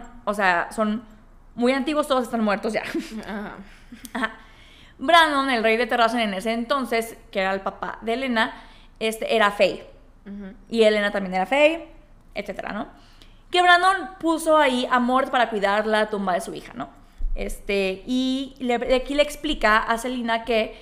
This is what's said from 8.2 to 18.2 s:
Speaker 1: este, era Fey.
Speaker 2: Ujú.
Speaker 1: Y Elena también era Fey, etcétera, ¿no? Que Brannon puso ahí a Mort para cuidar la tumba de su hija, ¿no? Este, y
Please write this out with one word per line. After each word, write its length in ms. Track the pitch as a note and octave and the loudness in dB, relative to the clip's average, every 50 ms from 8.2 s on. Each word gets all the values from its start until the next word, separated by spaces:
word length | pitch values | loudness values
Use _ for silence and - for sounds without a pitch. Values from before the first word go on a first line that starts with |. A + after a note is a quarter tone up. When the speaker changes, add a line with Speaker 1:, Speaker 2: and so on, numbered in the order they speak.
| C4+ B3+ A#3 A3 A3+ C4+ - - - - - - - - - - | -2 0 0 0 0 0 -4 -10 -20 -20 -20 -20 -20 -20 -8 -6
Speaker 1:
este, 340 | A3+ A3 A3 A3 - - A3+ | -4 -4 -4 -4 -2 0 2
era 160 | A3 G#3 G3+ | 4 4 2
Fey. 320 | G3+ - G3 E3+ - - - - - - - - - - - | 4 4 2 2 2 -2 -12 -18 -20 -20 -20 -20 -20 -20 -18
Speaker 2:
Ujú. 280 | G3+ G3+ G3+ G3+ F#3+ - - - - | -18 -16 -16 -16 -16 -18 -20 -12 -2
Speaker 1:
Y 140 | A#3 A3+ A3 | 2 4 6
Elena 260 | G#3+ G#3+ G#3 G3+ G3+ | 6 4 4 2 0
también 240 | G#3 G3+ G3 F3+ F#3 | -2 -2 -4 -2 -2
era 120 | F#3 F#3+ | -2 0
Fey, 420 | - C4+ C#4+ D4+ D#4 E4 E4 - - - - - - - - - - - | 0 4 4 6 4 4 0 -6 -14 -20 -20 -20 -20 -20 -20 -20 -14 -12
etcétera, 380 | - G3+ - - - - - | -10 -10 -10 -10 -10 -10 -8
¿no? 140 | F#3+ G#3+ C#4+ - - - - - - - - - - - - - | -8 -8 -10 -12 -16 -20 -20 -20 -20 -20 -20 -20 -20 -20 -8 -2
Que 120 | - F4+ | 2 4
Brannon 480 | F4+ F4+ F4 F4 F4+ F#4+ G4 F#4 D4+ - - - | 6 6 6 6 6 2 2 0 -4 -10 -8 -2
puso 360 | D#4 E4 E4 D4+ D#4+ D#4+ D#4 D#4 | 0 0 0 0 2 4 4 4
ahí 280 | D4 C4+ B3 B3 B3+ - | 4 4 2 0 0 0
a 100 | C4 B3 | 0 2
Mort 300 | A#3+ A#3+ B3+ B3+ C4 C4 | 2 2 2 0 0 0
para 200 | - B3+ A#3 A#3 | 0 0 0 0
cuidar 360 | A#3 G3+ G3 G3 G3+ G#3+ G#3+ A3 | 0 0 0 0 0 0 0 0
la 200 | G#3+ G#3+ G#3+ G#3+ | 0 0 0 0
tumba 260 | G#3+ G3 G3 F#3 F3 | -2 -2 -2 -2 -2
de 60 | F#3 | -2
su 140 | - G3 D#3+ | -4 -8 -12
hija, 180 | - - - - | -12 -14 -14 -12
¿no? 140 | - - - - - - - - - - - - | -12 -12 -12 -14 -20 -20 -18 -6 -4 -2 -2 -2
Este, 680 | - G3 G3+ - - - - G3+ G3 G3 F#3+ F#3 F#3+ - | -2 -4 -6 -8 -8 -6 -2 0 0 0 0 -2 -6 -6
y 480 | - B3+ B3+ | -2 -2 0